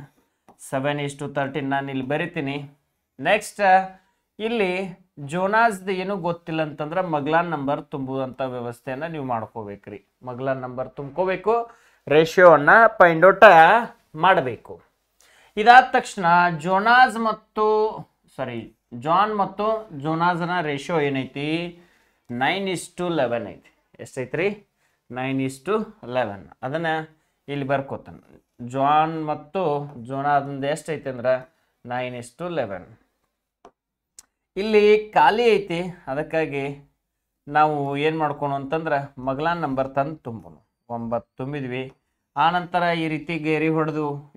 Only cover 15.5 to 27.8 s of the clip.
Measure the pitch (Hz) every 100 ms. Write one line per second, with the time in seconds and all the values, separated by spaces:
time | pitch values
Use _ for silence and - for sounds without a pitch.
15.5 | 208 220 247 254 254 - - 170 175 175
16.5 | 160 170 190 220 247 254 220 226 - _
17.5 | 214 214 214 214 156 - _ _ - 123
18.5 | 117 - _ _ 120 143 180 208 214 190
19.5 | 196 214 220 - 147 151 160 175 170 170
20.5 | 180 151 143 139 165 143 135 127 139 147
21.5 | 165 175 170 _ _ _ _ - 120 139
22.5 | 190 190 170 - - 180 160 120 117 101
23.5 | 73 _ _ _ - 117 135 123 139 196
24.5 | 208 _ _ _ _ - 123 131 135 131
25.5 | 135 180 214 208 - 120 127 110 98 73
26.5 | _ 131 156 165 156 156 _ _ _ -
27.5 | 143 135 139